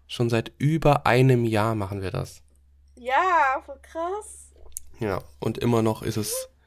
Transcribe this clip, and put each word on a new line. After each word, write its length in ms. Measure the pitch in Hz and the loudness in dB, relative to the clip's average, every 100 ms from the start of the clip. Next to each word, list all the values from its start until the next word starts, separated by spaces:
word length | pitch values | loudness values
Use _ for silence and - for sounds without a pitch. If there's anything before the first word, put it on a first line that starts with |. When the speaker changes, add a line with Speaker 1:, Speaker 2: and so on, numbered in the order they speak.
| - | -10
Speaker 1:
Schon 220 | - 120 | -4 0
seit 220 | 113 113 - | 0 -4 -2
über 480 | 139 160 147 143 - | -2 2 2 2 4
einem 380 | 120 131 123 | 4 6 4
Jahr 320 | 117 107 110 110 | 4 2 0 -2
machen 260 | 98 101 | -4 -6
wir 80 | 95 | -6
das. 320 | 92 92 - _ _ _ _ _ - | -6 -8 -12 _ _ _ _ _ -14
Speaker 2:
Ja, 640 | 240 269 370 339 269 269 | -2 0 4 4 2 0
voll 140 | 330 277 | -6 -18
krass. 680 | - 320 339 403 415 - - - - - - - | -12 -6 -6 -6 -10 -18 -20 -20 -14 -12 -12 -8
Speaker 1:
Ja, 240 | 110 92 - - | -4 -4 -6 -8
und 200 | - 110 | -6 -2
immer 240 | 120 117 | 0 2
noch 200 | 110 110 | 2 0
ist 140 | - 110 | -4 -4
es, 320 | 104 - - _ | -4 -6 -10 _